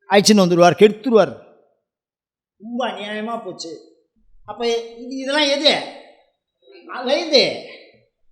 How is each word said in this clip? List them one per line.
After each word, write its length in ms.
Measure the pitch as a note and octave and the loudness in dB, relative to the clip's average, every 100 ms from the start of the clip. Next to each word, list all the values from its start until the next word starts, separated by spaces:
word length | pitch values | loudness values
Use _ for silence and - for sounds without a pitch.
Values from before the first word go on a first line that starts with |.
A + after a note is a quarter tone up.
| - | -2
அழிச்சுன்னு 340 | G3+ G3+ G#3+ | 2 4 4
வந்துடுவார், 360 | F#3 F3 F3 D#3 | 4 6 4 6
கெடுத்துருவார். 520 | G#3+ G#3 C4+ A3 E3+ A#2 - _ _ _ _ _ _ _ _ _ _ _ | 4 4 0 2 2 -2 -20 _ _ _ _ _ _ _ _ _ _ _
ரொம்ப 200 | G#3 A#3+ A#3+ | -12 -6 -6
அநியாயமா 480 | F#3+ G#3 G#3+ A3 A#3 | -6 -10 -10 -8 -10
போச்சு. 320 | F#3 E3+ E3 D3+ - _ _ _ _ - - | -10 -14 -14 -16 -20 _ _ _ _ -20 -16
அப்ப 140 | G#3+ A#3 A#3 A3+ A#3 | -8 -4 -4 -6 -14
இது, 120 | B3+ C4 | -14 -10
இதெல்லாம் 340 | C4 C#4+ D4 C#4 | -6 -2 -2 0
எது? 180 | D4 F3+ - - - _ _ _ _ _ _ - - A#3 C4 | 0 0 -4 -16 -20 _ _ _ _ _ _ -20 -16 -10 -4
வயது, 340 | D4+ E4+ C#4+ F3 A#2+ - - - _ _ _ _ | -4 0 2 2 -2 -12 -20 -20 _ _ _ _